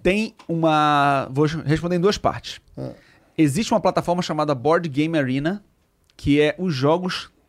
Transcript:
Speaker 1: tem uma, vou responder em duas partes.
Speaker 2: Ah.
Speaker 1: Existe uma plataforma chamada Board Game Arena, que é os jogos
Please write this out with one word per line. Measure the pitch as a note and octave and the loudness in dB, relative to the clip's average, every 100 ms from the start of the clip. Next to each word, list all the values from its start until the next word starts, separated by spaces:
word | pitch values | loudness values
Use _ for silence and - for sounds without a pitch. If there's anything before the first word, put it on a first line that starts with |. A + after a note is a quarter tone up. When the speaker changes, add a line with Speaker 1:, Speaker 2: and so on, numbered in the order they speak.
Speaker 1:
tem | F3+ G3+ A3 - - | 0 0 -2 -8 -6
uma, | E3 D#3+ D#3 D3+ D3 C#3+ C#3 B2 | 0 2 4 4 4 2 0 -2
vou | C3 D3+ D#3+ C3+ | 0 0 0 -2
responder | D#3 E3+ F3 | -2 0 0
em | |
duas | F#3 G3+ | 0 0
partes. | - - - - _ - | -2 -4 -8 -18 _ -12
Speaker 2:
Ah. | C3 A#2+ _ _ _ - | -12 -12 _ _ _ 0
Speaker 1:
Existe | D3+ C#3 A3+ | 2 2 0
uma | A3 | 0
plataforma | F#3 F3+ - F3 | 2 0 -2 -2
chamada | D#3+ D3+ D3+ | -2 -2 -2
Board | C3+ C3+ E3+ E3+ | 0 2 0 0
Game | C3+ D#3 E3 | -2 0 0
Arena, | C3 C3+ D3+ G#3 - _ _ _ _ _ | 0 -2 -2 -4 -8 _ _ _ _ _
que | C3 D3 | 0 4
é | D3+ - | 4 0
os | F#3 | -4
jogos | C3+ C#3 F3 F#3 - - _ | 0 2 2 -2 -8 -12 _